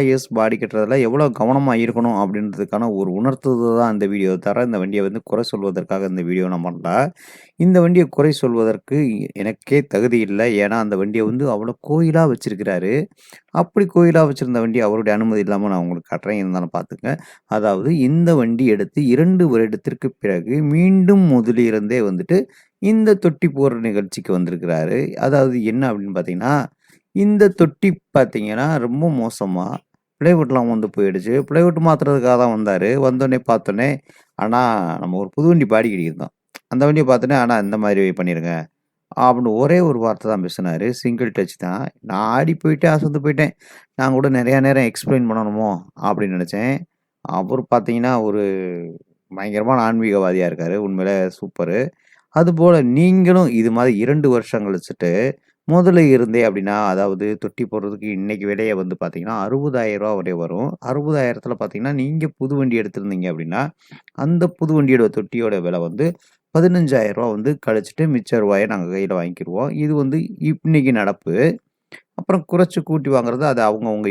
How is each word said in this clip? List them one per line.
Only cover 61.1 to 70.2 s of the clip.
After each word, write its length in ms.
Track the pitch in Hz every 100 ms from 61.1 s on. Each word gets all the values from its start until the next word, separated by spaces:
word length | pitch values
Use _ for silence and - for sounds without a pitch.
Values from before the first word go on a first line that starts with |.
| 151 127 113 120 120
பார்த்தீங்கன்னா 380 | 107 104 127
நீங்க 340 | 143 131 160 156 -
புது 160 | 131 143
வண்டி 200 | 131 117
எடுத்திருந்தீங்க 500 | 101 - 101 92 90
அப்படின்னா, 340 | 80 80 98 147 - _ 151 _ -
அந்த 260 | 143 175 175
புது 260 | 175 160
வண்டியோட 340 | 156 139 127 107
தொட்டியோட 480 | - 95 117 113 98
விலை 180 | 87 87
வந்து 280 | 85 104 165 175 _ _ _ 160
பதினஞ்சாயிரம் 600 | 180 180 151 127 107 104
ரூபா 120 | 120
வந்து 200 | 107 120 147
கழிச்சிட்டு 420 | - 110 98 - 160
மிச்ச 320 | 127 - 120
ரூபாயை 280 | 101 98 104
நாங்க 200 | 101 87
கையில 240 | 95 95 92
வாங்கிக்கிருவோம். 560 | 87 87 90 92 143
இது 220 | 151 151 147
வந்து 240 | 135 156